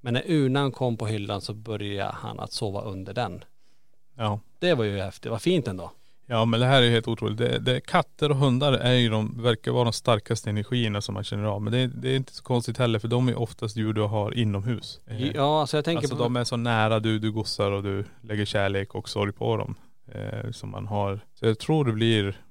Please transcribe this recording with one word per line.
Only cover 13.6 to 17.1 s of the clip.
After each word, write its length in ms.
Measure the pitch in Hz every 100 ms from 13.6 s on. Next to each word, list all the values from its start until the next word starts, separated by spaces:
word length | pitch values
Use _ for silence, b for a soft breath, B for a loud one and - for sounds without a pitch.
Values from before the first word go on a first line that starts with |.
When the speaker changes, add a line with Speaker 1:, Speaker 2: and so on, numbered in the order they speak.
| 110 107
Speaker 2:
djur 160 | 107
du 80 | 107
har 360 | 104 107 104 113
inomhus. 640 | 110 101 107 113 - - -
Eh, 200 | 107 135
Speaker 1:
Ja, 340 | 151 139 156
alltså 160 | 143 151
jag 80 | 147
tänker 160 | 165
Speaker 2:
alltså 120 | 135 120
Speaker 1:
på 60 |
Speaker 2:
de 120 | 120 123
är 80 |
så 140 | 120 123
nära 420 | 120 113 110 110
du, 200 | 110